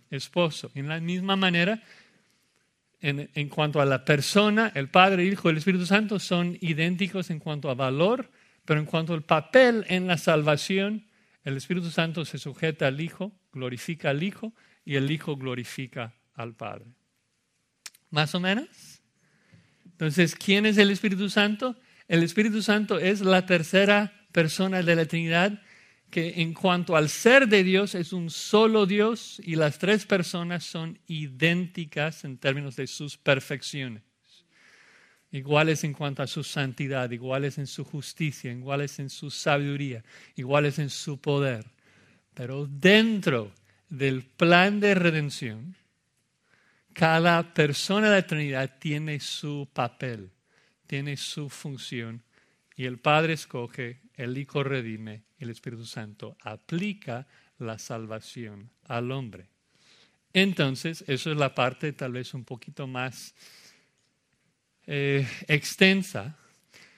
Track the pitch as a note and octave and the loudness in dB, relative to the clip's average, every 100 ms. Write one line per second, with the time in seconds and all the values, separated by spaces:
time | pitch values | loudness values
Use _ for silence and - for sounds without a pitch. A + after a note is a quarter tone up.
0 | _ C#3 - F3 E3+ - B2+ C#3 C#3+ D#3+ | _ -12 -4 -2 -2 -2 -12 -10 -8 -6
1 | E3 F3+ F#3+ F#3+ F#3 E3+ F3 A3 - - | -4 -4 -2 2 2 4 2 0 -6 -20
2 | _ _ _ _ _ _ _ _ _ _ | _ _ _ _ _ _ _ _ _ _
3 | D3+ C#3 - D3+ C#3+ - D3+ D3 C#3 C3 | -4 -4 -6 -6 -4 -2 0 2 2 2
4 | - D3 - G3+ G#3 G#3+ A3 D3 C3+ F#3 | 2 0 2 4 4 4 0 -2 2 6
5 | F#3+ F#3+ F3+ G3 F3 D#3 F#3+ F3+ F3 G3+ | 6 6 2 2 0 2 2 0 2 2
6 | G#3+ G3+ - F3 F3 F3 E3+ D#3 E3+ F3+ | 2 -4 -2 -2 -2 -4 -4 -2 -2 -2
7 | F#3+ F#3+ F3 D#3 D#3+ D3 C#3+ B2+ C3 C3+ | -2 -4 -6 -8 -6 -6 -4 -2 0 2
8 | F#3 C4 A#3 _ _ _ - D3+ D3+ E3 | 2 0 -6 _ _ _ 0 0 0 -2
9 | E3 E3 - D#3 - B3 B3+ A3+ F#3 F#3 | -2 -2 2 2 6 8 8 6 0 0
10 | F#3 E3 - D#3 D3+ D3 - G3 G3+ A3 | 0 0 4 4 4 2 0 0 0 -4
11 | - _ _ _ C#3+ C3+ - F3+ E3+ E3 | -10 _ _ _ -8 -6 -4 -4 -2 -2
12 | E3 D#3+ D#3 C#3 D3 B2 D#3+ - C#3+ C#3 | -2 -2 -8 -10 -12 -4 -4 0 -2 -2
13 | E3 - F#3+ - _ C3+ B2+ B2 - D#3+ | -6 -8 -12 -12 _ -10 -8 -8 -8 -4
14 | D#3 C#3 G3 - A3+ - _ _ - C#3 | -2 0 -2 -6 -12 -14 _ _ -4 -2
15 | C3+ D#3 - C#3 C3 B2 A#2 - C3 C3 | 0 -2 -6 -8 -6 -8 -8 -10 -10 -10
16 | A2+ - _ - A2+ A2+ G#2+ G#2 A2+ _ | -12 -14 _ -14 -12 -10 -12 -12 -16 _
17 | _ _ _ _ _ _ _ _ - _ | _ _ _ _ _ _ _ _ -20 _
18 | _ D3+ D3+ F3+ F#3 G#3 E4+ - - - | _ -2 -2 -2 -2 -2 -4 -14 -20 -20
19 | _ _ _ _ _ _ _ _ - - | _ _ _ _ _ _ _ _ -20 -6
20 | D#3 D#3 E3 - - G3 G#3+ G#3 G3+ G3 | 0 2 2 2 2 4 4 6 6 4
21 | A3 F#3+ G3+ G#3 G#3 G#3 B3+ A#3+ _ _ | 0 -2 0 2 2 0 -4 -6 _ _
22 | - E3 E3+ G#3+ A3 G#3+ G3+ G#3 G#3 F#3 | 2 4 4 2 2 2 2 2 2 0
23 | F#3 G3+ F#3+ F#3 F#3 F3 D#3 F#3+ G3+ G#3 | 2 2 4 4 4 2 4 4 6 4
24 | G#3 - _ F3 D#3+ - F#3+ F#3 E3+ E3 | 2 -6 _ 2 2 2 0 2 2 2
25 | D#3+ E3 E3 E3+ F#3 G#3 _ - _ _ | 2 -2 0 2 2 0 _ -20 _ _
26 | _ F3 E3 E3+ E3 D#3+ F#3 F3 F3 D#3+ | _ -4 -2 -2 -4 0 2 2 2 2
27 | D3+ - A3+ C4+ B3+ G#3 F#3 F#3+ G3+ F3+ | 2 4 8 8 8 6 6 2 2 -4
28 | D#3+ F#3 E3 - - G#3+ A3+ A3 F#3+ G#3 | -6 -6 -6 -8 2 4 6 4 2 2
29 | G#3+ A#3 - - - D#3+ D3+ - F#3 G#3+ | 0 -2 -8 -12 -4 0 0 0 2 2
30 | - G3 E3 F3 E3+ F3 - E3+ D#3+ D#3+ | 2 0 0 -6 -6 -6 -8 -8 -8 -10
31 | - D#3+ D3 B2+ D#3+ F3 F3 F3+ D#3 D3+ | -10 -8 -8 0 2 2 -2 -8 -8 -4
32 | D#3 D3+ C#3+ B2+ C#3 C#3 C#3 B2+ C3 - | -4 -6 -12 -4 -2 -2 -4 -8 -10 -10
33 | D3 - - C3+ - C#3 - C#3+ C3 A2 | -12 -2 2 2 0 -8 -8 -10 -10 -12
34 | - _ _ _ _ _ _ _ _ _ | -18 _ _ _ _ _ _ _ _ _
35 | _ _ _ C#3 C3+ D3 D#3+ D3+ D#3 C3+ | _ _ _ -10 0 2 4 0 -4 -4
36 | D3 C3+ C3 D#3+ C#3 D3+ C3+ A#2+ C#3 C3+ | -6 -6 -6 -8 -6 -4 -4 -4 -4 -4
37 | B2 A#2+ C3 C3+ C#3 D3 C3+ - C#3 D3 | -4 -6 -4 -4 -4 -6 -10 -10 -10 -10
38 | - - D#3 - C3 B2 C3 C#3 C#3+ - | -10 -6 -6 -4 -10 -10 -6 -4 -4 -8
39 | C3+ - D3 - D#3+ C#3+ C#3+ C#3+ C#3 A#2 | -12 -12 -12 -4 0 2 0 -4 -6 -8
40 | - - - - B2+ C#3+ D3 C#3 C#3 - | -14 -20 -18 -10 0 2 2 0 -4 -6
41 | - C#3 D#3 C#3+ C#3 A2+ - _ _ _ | -10 -6 -2 0 0 -4 -10 _ _ _
42 | _ _ _ - B2 C3+ C#3+ C#3 F#3 G#3+ | _ _ _ -14 -10 -8 -10 0 4 6
43 | A3+ G#3+ F3 B2 G#2 - _ _ - C3+ | 4 0 0 0 -2 -12 _ _ -16 -4
44 | C3+ C3 B2 - E3+ F3 G3 G#3 G3+ F#3 | -2 -2 -6 0 6 6 6 4 2 4
45 | F3 D#3 D3 - A#2+ G#2+ D#3 F#3 _ _ | 2 0 -2 -6 -8 -10 -14 -18 _ _
46 | _ _ _ _ _ _ _ _ _ - | _ _ _ _ _ _ _ _ _ 2
47 | E3 D#3+ F3 E3+ E3+ - D3 C#3 - G3+ | 4 6 4 4 2 0 0 0 -2 2
48 | G#3+ G3 F3 D#3 D3 C3 C3+ - D#3+ D3 | 4 4 2 -2 -2 -4 -4 -6 -6 -6
49 | D#3 D3 - - D3 D3 C#3 - A#2+ - | -6 -8 -8 -10 -8 -10 -8 -4 -4 -6
50 | C3 A2+ F#2 _ _ _ _ _ - C#3 | -10 -10 -14 _ _ _ _ _ -10 -8
51 | C#3+ C#3+ - - C#3+ - D3+ C3 - A#2+ | -8 -8 -10 -10 -12 -12 -14 -14 -12 -10
52 | A2+ A#2 - _ _ _ _ - B2+ B2 | -10 -14 -20 _ _ _ _ -10 -8 -2
53 | D#3 D3+ D#3+ D3+ - C3+ A#2+ - A#2+ B2 | 2 4 2 -2 -8 -12 -12 -10 -12 -12
54 | _ - B2 C3 C#3 D3 C3+ C3+ A2+ A2 | _ -10 -8 -8 -6 -4 -2 -4 -6 -10
55 | A2 G#2+ _ - A#2 A2+ B2+ A#2 A#2 B2 | -12 -16 _ -16 -14 -14 -14 -14 -14 -14
56 | G#2+ G2+ G#2+ - A#2 A2 - E3 G#3 G3+ | -14 -16 -18 -16 -16 -16 -8 -6 -6 -8
57 | - A#2+ C#3 _ _ - A#2 G#2+ - A#2 | -10 -10 -12 _ _ -12 -10 -10 -10 -10
58 | A2 A2 - C3 A2 G2+ A2+ _ - A#2+ | -10 -12 -12 -14 -14 -16 -20 _ -8 -6
59 | B2 C3+ A#2+ F2+ F#2 _ _ _ _ _ | -4 -6 -10 -14 -20 _ _ _ _ _
60 | _ _ _ F#3 G3 F3 C#3 C3 E3 D#3+ | _ _ _ 2 2 2 0 -2 -6 -8
61 | - C3 E3 D3+ C#3 - B2+ - D#3 B2+ | -4 -4 -2 0 0 2 0 -2 -8 -6
62 | C3 B2 B2 C3 A#2 B2 - C#3+ C3+ B2+ | -8 -8 -10 -12 -14 -16 -16 -14 -10 -6
63 | B2+ - - _ - - - _ _ _ | -8 -8 -18 _ -20 -20 -20 _ _ _
64 | _ _ _ _ _ _ _ _ - C#3+ | _ _ _ _ _ _ _ _ -8 -4
65 | C#3 C#3 B2 - - D3 - - F#3+ G3 | 0 0 -2 -6 -2 0 0 4 6 6
66 | F#3 G#2+ A2 - _ _ _ - - | -2 -8 -10 -14 _ _ _ -20 -20